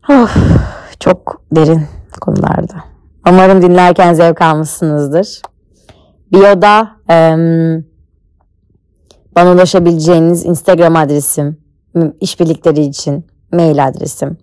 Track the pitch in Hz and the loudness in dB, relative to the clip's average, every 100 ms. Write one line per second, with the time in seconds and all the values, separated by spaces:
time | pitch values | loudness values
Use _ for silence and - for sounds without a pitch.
0 | - 277 226 - - - - - - - | 2 2 2 0 0 0 -2 -14 -20 -8
1 | - - - - _ 160 151 165 147 - | -4 -4 -6 -16 _ 0 0 0 -4 -14
2 | - - - - - - - - - _ | -20 -12 -8 -4 -4 -6 -8 -16 -20 _
3 | _ _ - 185 190 190 180 180 180 175 | _ _ 2 4 6 4 4 4 2 2
4 | 180 165 170 160 165 156 156 - 160 151 | 2 2 0 2 -2 -2 -6 -6 -4 -4
5 | 143 156 208 - - _ _ _ _ _ | -2 -4 -4 -12 -20 _ _ _ _ _
6 | _ _ _ 185 196 196 208 208 220 _ | _ _ _ 4 4 4 2 2 -2 _
7 | - 170 165 160 165 165 165 160 156 _ | 0 2 2 0 -2 -2 -2 -4 -10 _
8 | _ _ _ _ _ _ _ _ _ _ | _ _ _ _ _ _ _ _ _ _
9 | _ _ _ 175 180 180 180 190 170 165 | _ _ _ 0 2 4 2 2 0 0
10 | 156 170 165 170 - 165 - 175 170 165 | 0 2 2 -2 -4 -4 -2 2 2 0
11 | 147 147 139 - 147 156 _ _ _ 170 | -2 -4 -4 -6 -8 -10 _ _ _ -4
12 | 156 - 190 - 165 165 165 151 147 139 | -4 -6 -12 -4 -4 -2 -2 -2 -4 -6
13 | - 143 - _ _ 170 170 156 135 - | -8 -10 -12 _ _ -2 0 0 -2 -6
14 | 147 - 139 165 | -14 -10 -10 -12